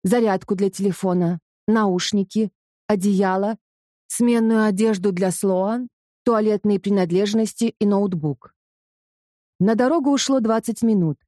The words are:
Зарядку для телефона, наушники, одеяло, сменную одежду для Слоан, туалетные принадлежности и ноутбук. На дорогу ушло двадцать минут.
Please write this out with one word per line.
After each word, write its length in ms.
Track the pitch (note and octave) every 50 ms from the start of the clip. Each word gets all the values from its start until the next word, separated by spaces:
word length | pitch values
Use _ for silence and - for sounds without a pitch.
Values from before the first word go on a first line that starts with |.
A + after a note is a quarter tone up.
| -
Зарядку 500 | F#3 A#3 B3 A#3 G#3+ F#3+ F#3+ - - G#3
для 140 | F3+ G3+ F#3+
телефона, 720 | F#3+ - G3 G3+ E3+ - - F#3 F3+ F3+ F3 E3+ F3 E3 _ _ _ _ _
наушники, 840 | - G#3+ A3+ G#3+ G3 F3+ F3+ - - - G3+ F#3+ F#3+ - G#3+ A3 G3 _ _ _ _ _ _ _
одеяло, 680 | - G#3+ G3 F3+ G#3 G3 F#3 G3+ F#3 F#3 F#3+ G3 G3+ G#3 - _ _ _ _ _ _ _ _ _ _
сменную 560 | - - A#3+ A#3+ A#3+ A3+ A3+ A3+ A3+ A3 G#3+
одежду 480 | G#3+ G3 F#3 A3 A3 G#3+ F#3 F3 G#3
для 180 | F#3 F3 G3 F#3
Слоан, 580 | E3+ - - G3 F#3 F#3 F#3+ G3+ A3+ B3 B3+ A#3+ _ _ _ _ _ _ _
туалетные 560 | A#3+ A#3 A3 A3 G#3+ G#3 G3 - G#3 G3+ F#3+
принадлежности 920 | - G3+ G3+ G3 F#3 E3 E3+ F#3 G#3 G3+ G#3 A3 A3 G#3 - - A#3 A3+ - _
и 80 | G#3+
ноутбук. 680 | G3+ G3+ G3 G#3 G3 F#3 D#3+ D3 D3+ C#3 _ - - _ _ _ _ _ _ _ _ _ _ _ _ _ _ _ _ _ _ _ _ _ _
На 140 | F3 G#3 A3+
дорогу 360 | G#3+ B3 B3+ D#4+ E4+ C4 C#4+
ушло 300 | C#4 C4+ - - C4+ C4
двадцать 420 | G#3+ A3 A3+ A3+ - - G#3+ -
минут. 360 | A3+ A3+ A3 G3 E3+ D#3 C#3+ _ _